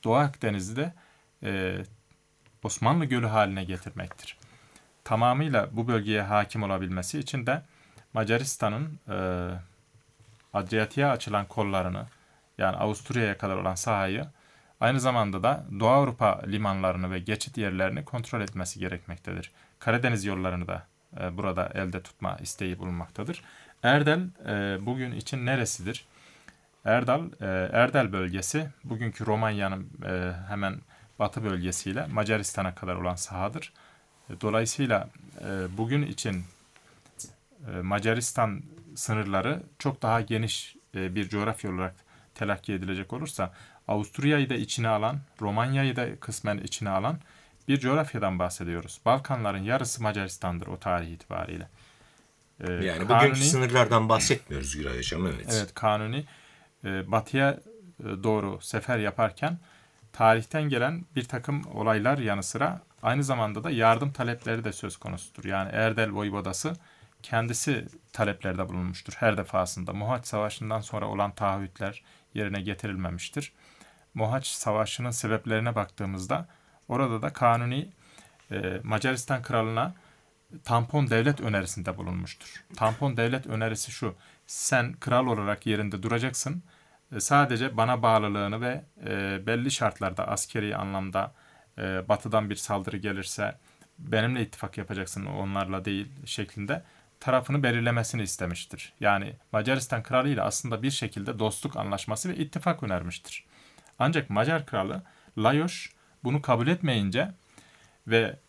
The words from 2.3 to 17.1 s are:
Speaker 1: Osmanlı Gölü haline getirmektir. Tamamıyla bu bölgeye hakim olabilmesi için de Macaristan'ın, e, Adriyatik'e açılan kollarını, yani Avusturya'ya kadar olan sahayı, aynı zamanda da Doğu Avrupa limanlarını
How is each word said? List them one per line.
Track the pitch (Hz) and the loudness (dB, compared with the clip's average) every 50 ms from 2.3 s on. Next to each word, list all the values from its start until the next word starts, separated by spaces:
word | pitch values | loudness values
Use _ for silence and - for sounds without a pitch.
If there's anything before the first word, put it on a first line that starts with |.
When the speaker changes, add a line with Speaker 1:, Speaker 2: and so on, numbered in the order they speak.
| _ _ _ _ _ _ - | _ _ _ _ _ _ -6
Speaker 1:
Osmanlı | 110 - - - 113 143 170 160 | -6 -4 2 4 4 6 4 4
Gölü | 131 127 123 117 | 4 2 2 2
haline | 113 107 110 104 98 98 98 95 | 4 4 4 4 4 2 -4 -4
getirmektir. | 87 95 87 - 104 - - 92 90 - - - - - _ - - - - - - - - _ _ _ _ _ | -4 -6 -6 -8 -10 -10 -10 -10 -10 -10 -14 -16 -16 -16 _ -20 -20 -20 -20 -20 -20 -20 -20 _ _ _ _ _
Tamamıyla | - 113 110 117 123 123 135 156 156 135 113 98 95 - | 0 2 6 6 6 6 4 2 4 4 2 2 2 0
bu | 110 117 120 | -2 0 2
bölgeye | 120 110 104 104 107 107 101 | 2 2 2 2 2 0 2
hakim | 98 104 104 101 - - 113 104 | 4 4 2 2 2 0 -2 0
olabilmesi | 98 98 92 95 92 92 92 87 - - 151 | 0 0 0 0 -2 -2 -2 -4 -4 -4 -6
için | 139 - - 135 117 | -6 -4 -4 -4 0
de | 120 135 - - _ _ _ - _ _ - - _ _ | 0 -2 -2 -4 _ _ _ -20 _ _ -20 -20 _ _
Macaristan'ın, | 110 110 101 113 120 131 139 - - - 107 104 117 147 160 151 147 _ - | -2 2 4 4 2 2 0 -2 0 0 0 0 0 -4 -6 -8 -12 _ -6
e, | 101 95 95 92 90 90 90 87 90 90 87 - _ _ _ _ _ - _ _ _ _ - - - _ _ _ - | -4 -2 -2 0 0 0 -2 -4 -6 -8 -10 -14 _ _ _ _ _ -20 _ _ _ _ -20 -20 -20 _ _ _ -2
Adriyatik'e | 104 95 90 110 110 107 107 - 139 139 | -2 -2 2 2 2 2 2 2 2 4
açılan | 143 131 117 - - 104 104 101 | 4 4 2 0 0 0 0 0
kollarını, | 95 - - 107 101 98 95 90 92 90 98 110 117 - _ _ _ _ _ _ _ _ - | 0 -2 0 0 2 2 0 0 0 -2 -4 -6 -10 -14 _ _ _ _ _ _ _ _ 0
yani | 101 95 - | 0 0 2
Avusturya'ya | - - 107 107 - - - 117 120 117 104 98 - | 2 0 0 0 -2 -4 -4 0 2 2 2 0 0
kadar | - 98 95 | -2 -2 -2
olan | 98 95 92 92 | 0 0 -2 -2
sahayı, | 90 - - 110 101 98 95 95 117 143 147 - _ _ _ - _ _ _ _ _ | -2 0 0 2 2 2 0 0 -2 -4 -8 -12 _ _ _ -20 _ _ _ _ _
aynı | 117 117 131 135 | 2 4 4 4
zamanda | 127 131 123 120 110 101 95 95 92 | 2 2 4 4 2 2 0 2 2
da | 120 139 147 - - - 98 | 2 2 2 -2 -8 -4 2
Doğu | 110 113 | 4 6
Avrupa | 127 139 143 131 120 - 120 104 95 98 - | 8 8 6 4 2 4 4 4 4 4 0
limanlarını | 92 98 107 107 101 95 95 95 92 92 90 92 92 | -4 -2 0 0 0 0 2 2 2 2 2 0 -2